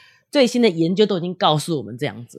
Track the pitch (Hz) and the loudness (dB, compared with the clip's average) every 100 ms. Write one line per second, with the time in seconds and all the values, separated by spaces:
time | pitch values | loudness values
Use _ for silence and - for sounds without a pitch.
0 | - _ _ 294 247 247 226 165 165 190 | -16 _ _ 2 2 2 2 2 0 2
1 | 214 190 180 180 185 151 156 156 98 117 | 2 0 -4 0 2 2 0 -6 -6 -8
2 | 135 104 117 | -8 -8 -16